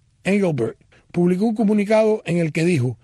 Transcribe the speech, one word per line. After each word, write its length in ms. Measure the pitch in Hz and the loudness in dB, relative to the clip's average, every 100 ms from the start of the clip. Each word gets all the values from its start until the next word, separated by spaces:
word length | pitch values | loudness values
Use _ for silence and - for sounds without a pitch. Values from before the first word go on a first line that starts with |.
| _ _ | _ _
Engelbert, 540 | - 202 185 143 110 - _ _ _ | -2 0 0 -2 -4 -6 _ _ _
publicó 340 | - 175 180 220 | -2 0 2 0
un 100 | 220 | 0
comunicado 680 | 202 214 202 220 220 214 - | 0 2 2 2 2 0 -2
en 120 | 175 | -2
el 140 | 160 | -2
que 140 | 156 165 | 0 0
dijo: 340 | 165 123 117 | 0 -2 -6